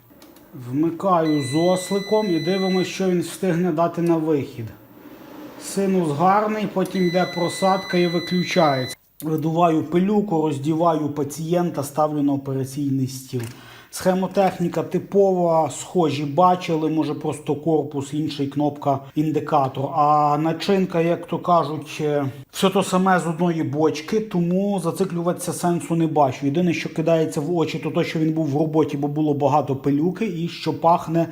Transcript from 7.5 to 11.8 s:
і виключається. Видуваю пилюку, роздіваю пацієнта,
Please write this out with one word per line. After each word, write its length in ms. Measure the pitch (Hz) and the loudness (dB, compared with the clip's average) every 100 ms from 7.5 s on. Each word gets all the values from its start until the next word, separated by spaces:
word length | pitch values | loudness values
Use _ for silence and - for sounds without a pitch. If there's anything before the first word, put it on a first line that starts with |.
| - 190 196 190 180 | 0 2 2 0 0
і 100 | 175 | 2
виключається. 880 | 170 165 180 170 180 156 135 127 - _ _ | 0 0 -2 2 4 4 2 -2 -8 _ _
Видуваю 600 | 151 156 156 160 175 156 | -4 -2 0 2 4 4
пилюку, 580 | - 180 190 214 208 160 | 2 0 2 2 2 0
роздіваю 680 | 156 135 139 160 170 160 147 | 0 -2 -2 2 2 2 -2
пацієнта, 760 | 147 143 147 160 175 175 147 | -4 -6 -6 -2 0 0 -2